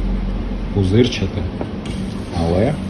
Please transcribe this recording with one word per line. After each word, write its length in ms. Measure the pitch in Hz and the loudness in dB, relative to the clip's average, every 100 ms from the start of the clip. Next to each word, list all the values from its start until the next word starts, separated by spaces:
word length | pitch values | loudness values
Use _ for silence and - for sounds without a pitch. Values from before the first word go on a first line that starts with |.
| - - - - - - - | 0 0 -2 -2 -4 -4 -2
пузирчате, 680 | 101 92 107 120 - 92 - - - - - - - - - - 87 | 2 4 6 4 4 -2 -2 -4 -4 -6 -6 -6 -4 -4 -6 -4 -2
але 320 | 82 90 120 151 - | 2 4 2 0 -4